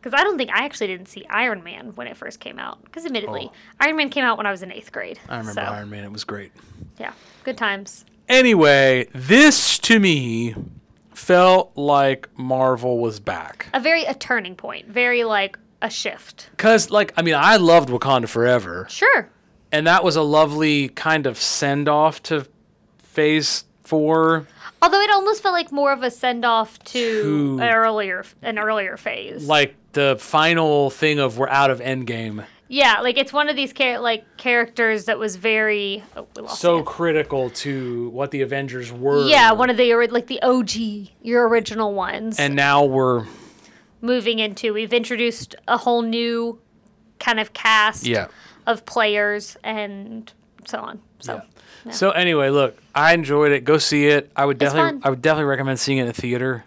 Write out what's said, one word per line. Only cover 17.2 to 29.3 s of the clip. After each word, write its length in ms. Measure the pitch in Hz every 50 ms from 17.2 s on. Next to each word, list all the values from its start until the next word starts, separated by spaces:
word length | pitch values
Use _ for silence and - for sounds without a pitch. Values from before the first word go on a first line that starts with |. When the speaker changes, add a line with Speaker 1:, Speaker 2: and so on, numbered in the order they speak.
Speaker 2:
mean, 140 | 170 170 160
I 220 | 143 151 190 226 214
loved 320 | 180 165 170 170 147 123
Wakanda 400 | 123 120 - 139 135 127 117 110
Forever. 580 | - 117 117 123 123 123 98 90 85 90 98 -
Speaker 1:
Sure. 400 | - - - 508 554 - 214 - _ _ _ _ _ _ _ _
Speaker 2:
And 140 | - 151 156
that 180 | 165 175 190 185
was 100 | 185 147
a 60 | 160
lovely 680 | 156 147 147 156 156 151 147 151 156 156 151 147 139 127
kind 380 | _ - - 160 160 156 143 135
of 100 | 113 -
send-off 840 | - - - - 151 143 139 143 147 151 147 147 151 160 156 - _
to 240 | - 165 151 135 - _ _ _ _ _ _ _ _ _ _ _
Phase 600 | _ _ - 151 151 156 156 143 - - - - _ _ _ _
Four. 640 | - 160 156 151 151 160 160 160 160 160 160 147 _ _ _ - - _ _
Speaker 1:
Although 200 | - 359 - 392
it 80 | 403 427
almost 320 | 415 392 381 415 440 427 -
felt 100 | 403 359
like 180 | 349 330 - 277
more 180 | 285 285 277
of 120 | 277 240 247
a 80 | 247
send-off 680 | 240 - - 254 247 240 233 240 233 226 220 220 - - _
to 720 | - - 247 240 226 226 214 208 208 151 147 143 139 135 131
Speaker 2:
To 60 | 233
Speaker 1:
an 100 | 233 226
earlier, 500 | 226 226 226 220 214 208 190 180 185 - - - _
an 160 | - - 226 214
earlier 360 | 214 214 220 214 196 185 -
phase. 500 | - - - - - - -